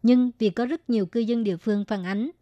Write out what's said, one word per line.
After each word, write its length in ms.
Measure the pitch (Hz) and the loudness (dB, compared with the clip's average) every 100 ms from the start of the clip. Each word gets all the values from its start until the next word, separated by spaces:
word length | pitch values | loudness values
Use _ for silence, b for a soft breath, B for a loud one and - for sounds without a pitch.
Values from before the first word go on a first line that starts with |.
nhưng 280 | 226 247 247 233 | 6 4 4 0
vì 100 | 220 | -2
có 160 | 180 240 | 0 -4
rất 240 | 330 - | -4 -2
nhiều 160 | 233 180 | -2 0
cư 140 | 233 | -2
dân 240 | 226 233 | -2 -2
địa 140 | 214 175 | -2 -4
phương 280 | - 208 202 | -2 -2 -2
phản 180 | 208 | -4
ánh 260 | 180 202 254 - | -4 -4 -4 -8